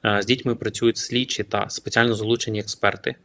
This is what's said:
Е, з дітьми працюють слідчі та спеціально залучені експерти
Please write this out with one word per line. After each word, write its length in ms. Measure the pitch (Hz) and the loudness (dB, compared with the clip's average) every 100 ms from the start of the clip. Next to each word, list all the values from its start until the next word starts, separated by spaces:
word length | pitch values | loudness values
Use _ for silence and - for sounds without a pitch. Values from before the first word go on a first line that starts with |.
Е, 180 | 110 104 | 2 0
з 40 | 101 | 2
дітьми 280 | 127 127 | 0 0
працюють 440 | 113 110 - 117 107 | -2 -4 2 2 2
слідчі 460 | - 120 123 - | -2 -2 -2 -4
та 260 | 104 104 104 | -2 -2 -2
спеціально 440 | - - - 120 | -6 0 4 4
залучені 460 | 107 110 113 - 107 | 2 0 0 0 -4
експерти 540 | 101 - 101 92 - 127 | -4 -2 -2 0 -6 -8